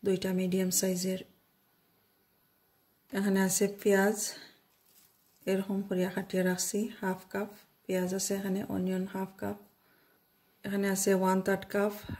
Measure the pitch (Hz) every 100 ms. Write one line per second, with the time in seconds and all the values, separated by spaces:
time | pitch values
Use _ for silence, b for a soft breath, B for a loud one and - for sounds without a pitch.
0 | 202 185 190 185 185 190 185 - 190 180
1 | 185 185 - _ _ _ _ _ _ _
2 | _ _ _ _ _ _ _ _ _ _
3 | _ 196 202 190 190 185 202 202 214 196
4 | 202 214 - - B B _ _ _ _
5 | _ _ _ _ - 190 190 196 196 185
6 | 185 196 185 185 185 180 - 208 240 -
7 | 190 185 - 196 208 - - _ - 185
8 | 180 190 190 196 196 190 202 190 185 185
9 | 196 190 190 - 202 208 - _ b b
10 | b b _ _ _ _ 202 202 196 190
11 | 202 190 185 190 190 190 - 208 208 202
12 | -